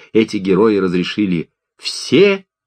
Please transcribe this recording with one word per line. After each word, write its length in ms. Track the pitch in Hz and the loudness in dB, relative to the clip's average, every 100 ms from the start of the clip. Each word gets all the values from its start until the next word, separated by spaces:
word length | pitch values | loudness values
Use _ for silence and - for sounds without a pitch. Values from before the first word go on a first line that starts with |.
| - | -4
эти 240 | 107 107 104 | 0 0 -2
герои 400 | 95 92 110 101 | 0 2 2 2
разрешили 760 | 95 90 87 - 101 87 76 _ _ _ | 0 -2 -4 -2 -2 -2 -6 _ _ _
все 680 | - - - 135 202 196 - _ | -14 -12 0 2 4 0 -8 _